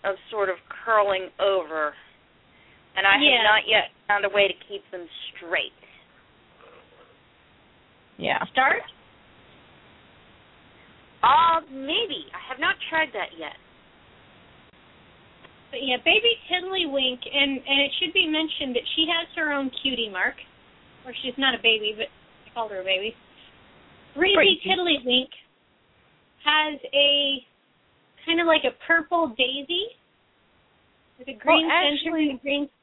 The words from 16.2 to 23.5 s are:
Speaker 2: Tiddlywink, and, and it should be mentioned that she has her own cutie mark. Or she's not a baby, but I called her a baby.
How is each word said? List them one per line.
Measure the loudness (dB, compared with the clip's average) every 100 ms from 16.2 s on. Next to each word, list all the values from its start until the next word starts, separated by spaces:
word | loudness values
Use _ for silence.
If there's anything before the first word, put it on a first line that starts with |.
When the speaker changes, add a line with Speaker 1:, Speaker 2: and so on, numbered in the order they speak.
| 2 -2 -4
Speaker 2:
Tiddlywink, | -6 -4 -4 -2 -2 -2 -4 -4
and, | 0 0 0 -2
and | 0
it | 0 -2
should | -2
be | 0 0
mentioned | 0 -2 -4 -4 -4
that | -4
she | -2 0
has | -2 -4 -6
her | -4
own | -2 -4 -4
cutie | -6 -4 -6
mark. | -4 -4 -4 -20 -20 -20 _ -20 -20 -16
Or | -10
she's | -10 -2
not | -2
a | 2
baby, | 2 2 -2 -6
but | -10
I | -12 _ _ -14
called | -10 -8
her | -6
a |
baby. | -4 -4 -4 -12 _ -20 -20